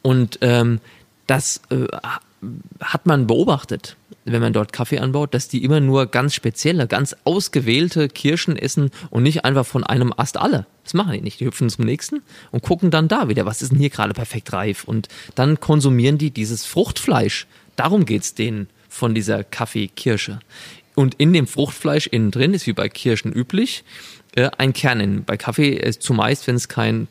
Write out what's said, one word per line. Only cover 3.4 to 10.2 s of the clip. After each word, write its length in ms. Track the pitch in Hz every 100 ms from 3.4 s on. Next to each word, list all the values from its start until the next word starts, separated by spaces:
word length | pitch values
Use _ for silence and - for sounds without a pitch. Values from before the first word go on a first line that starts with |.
| 196 139 - - - - _ - -
wenn 160 | 117
man 100 | 117
dort 220 | 110 104
Kaffee 260 | - 120 147
anbaut, 340 | 131 139 147
dass 140 | - -
die 160 | 127
immer 160 | 127 151
nur 280 | 135 135 127
ganz 260 | 127 143 -
spezielle, 520 | 117 - 151 175 113
ganz 280 | 98 139 -
ausgewählte 840 | - 180 - 147 113 123 170 165 143
Kirschen 480 | - 139 170 - 156
essen 340 | 135 - 139 - 165
und 140 | 117
nicht 220 | 135 156 127
einfach 200 | 135 120
von 200 | 131 -
einem 280 | 123 123
Ast 200 | -